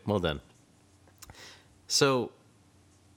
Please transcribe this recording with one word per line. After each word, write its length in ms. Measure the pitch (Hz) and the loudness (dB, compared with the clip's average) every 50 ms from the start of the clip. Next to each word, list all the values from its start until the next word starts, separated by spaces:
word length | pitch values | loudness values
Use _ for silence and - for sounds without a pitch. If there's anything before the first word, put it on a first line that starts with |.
| - | -2
Well 140 | 107 104 98 | -2 0 0
done. 200 | 85 80 73 69 - - - - _ _ _ _ _ _ _ - _ - - - - - - - - - - - - - _ _ _ - | 0 0 -2 -4 -10 -16 -20 -20 _ _ _ _ _ _ _ -20 _ -20 -20 -20 -20 -20 -20 -20 -20 -20 -20 -20 -20 -20 _ _ _ -2
So, 420 | - - 143 139 131 123 110 - - - - _ _ _ _ _ _ _ _ _ _ _ _ - - | 0 2 4 4 4 2 0 -4 -8 -16 -20 _ _ _ _ _ _ _ _ _ _ _ _ -20 -20